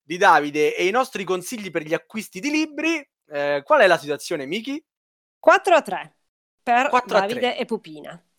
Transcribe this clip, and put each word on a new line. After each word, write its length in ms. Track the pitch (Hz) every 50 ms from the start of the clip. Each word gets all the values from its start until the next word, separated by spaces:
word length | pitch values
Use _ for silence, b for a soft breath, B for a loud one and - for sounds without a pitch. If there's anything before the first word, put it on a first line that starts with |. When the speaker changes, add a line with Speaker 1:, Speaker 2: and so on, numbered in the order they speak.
Speaker 1:
di 160 | _ _ 160
Davide 580 | 180 180 190 165 151 147 147 143 151 151 147 156
e 100 | - 175
i 40 | 180
nostri 340 | 202 247 262 240 - 202 202
consigli 460 | 165 190 185 180 - - 233 208 190
per 120 | 151 170 151
gli 120 | 151 160
acquisti 440 | 156 _ _ _ 220 202 - _ 185
di 100 | 185 285
libri, 560 | 294 302 311 311 294 285 302 320 330 311 277 _ _ _ _ _
eh, 340 | 147 143 143 143 143 143 139
qual 160 | _ 302 294
è 60 | 226
la 120 | 190 175 160
situazione, 480 | - 147 151 139 - - 175 156 135
Miki? 360 | 131 160 220 220 269 277 302 _ _ _ _ _ _ _ _ _ _ _ _
Speaker 2:
Quattro 360 | - - 339 392 381 403 349
a 80 | 302 262
tre 320 | - 185 160 147 165 _ _ _ _ _ _ _ _ _ _ _
per 260 | - 240 240 262 285
Speaker 1:
Quattro 280 | 269 247 247 - -
a 40 | 214
tre. 80 | 190 202
Speaker 2:
Davide 280 | 233 247 226 240 - -
e 60 | 220
Pupina. 600 | - 233 202 _ 165 156 151 143 147 143 175 _ _ _